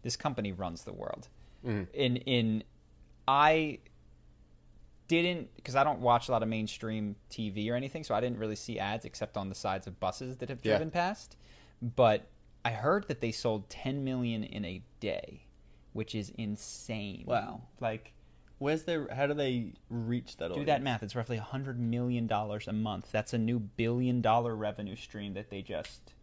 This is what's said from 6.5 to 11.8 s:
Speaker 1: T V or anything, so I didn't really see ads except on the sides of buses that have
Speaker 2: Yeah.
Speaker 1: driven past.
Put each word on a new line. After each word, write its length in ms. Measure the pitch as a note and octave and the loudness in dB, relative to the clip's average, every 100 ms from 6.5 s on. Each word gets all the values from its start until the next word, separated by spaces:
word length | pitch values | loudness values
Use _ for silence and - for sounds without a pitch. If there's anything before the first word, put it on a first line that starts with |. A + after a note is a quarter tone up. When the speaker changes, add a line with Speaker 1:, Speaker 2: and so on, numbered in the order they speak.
| A2 G#2+ - A2+ A2 G#2 G2+ - | 0 -4 -4 -4 -2 -4 -6 -12
Speaker 1:
T 220 | - G#2+ | -6 -4
V 200 | G2 G#2+ | -2 0
or 40 | A#2+ | 0
anything, 260 | C3+ D#3+ | -2 -8
so 100 | D3+ | 0
I 60 | G#2+ | 0
didn't 180 | B2 A2+ | 2 -2
really 180 | A2 G#2+ | -4 -4
see 220 | - G#2 | -6 -4
ads 260 | G2 A2+ | -2 -4
except 320 | - - G#2+ G#2+ | -6 -8 -6 -4
on 120 | F#2+ | -6
the 60 | |
sides 320 | F#2+ G#2 F#2+ F#2+ | -4 -2 -4 -6
of 140 | F2+ | -4
buses 380 | F#2 - B2+ B2+ | -4 -2 -8 -8
that 100 | A#2+ | -8
have 120 | C3 | -2
Speaker 2:
Yeah. 80 | - | 2
Speaker 1:
driven 180 | G#2+ D#3+ | 4 2
past. 460 | F3 F3 G#3+ - - - - - - | 0 0 -2 -12 -20 -20 -20 -20 -8